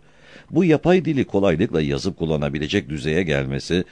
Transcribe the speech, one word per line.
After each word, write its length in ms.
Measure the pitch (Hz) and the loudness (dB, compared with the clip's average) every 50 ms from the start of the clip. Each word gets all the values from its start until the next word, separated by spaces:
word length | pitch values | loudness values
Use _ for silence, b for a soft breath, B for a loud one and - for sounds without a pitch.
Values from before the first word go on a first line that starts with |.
| B B B B B B B B B B | B B B B B B B B B B
Bu 140 | - 151 190 | 0 2 4
yapay 400 | 170 151 139 - 165 185 185 143 | 4 4 4 4 4 2 4 2
dili 200 | 160 151 131 107 | 0 -2 -2 -2
kolaylıkla 560 | - - 101 98 98 80 76 90 82 - 80 | -2 0 0 2 2 2 2 0 0 0 0
yazıp 360 | 78 69 69 69 78 95 85 - | 0 0 -2 -2 -4 -4 -6 -4
kullanabilecek 720 | 82 78 78 73 71 73 71 76 76 76 90 101 62 64 | -2 -2 -2 -2 -2 -2 -4 -4 -4 -2 -2 -2 -2 -2
düzeye 340 | 78 73 64 78 78 85 95 | -6 -6 -4 -2 0 0 0
gelmesi, 600 | 80 71 69 69 65 67 67 - - 80 92 90 B | 0 0 -2 -2 -2 -4 -6 -4 -2 -2 -2 -2 B